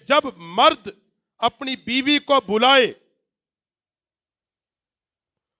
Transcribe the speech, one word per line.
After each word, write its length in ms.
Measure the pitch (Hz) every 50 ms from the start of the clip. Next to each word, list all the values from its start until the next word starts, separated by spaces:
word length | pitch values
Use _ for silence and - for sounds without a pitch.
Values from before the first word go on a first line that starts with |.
| -
जब 260 | - 277 302 294 262 196 170 170 165 175
मर्द 380 | 214 269 320 320 - 202 202 - _ _ _ _ _ _ _ _ -
अपनी 340 | 226 240 - - 285 262 262
बीवी 400 | 262 - 214 240 269 254 285 294 285
को 180 | - - 277 262 202
बुलाए 420 | 180 208 220 247 262 269 262 233 156 104 _ _ _ _ _ _ _ _ _ _ _ _ _ _ _ _ _ _ _ _ _ _ _ _ _ _ _ _ _ _ _ _ _ _ _ _ _ _ _ _ _ _ _ _ _ _ _ _ _ _ _ _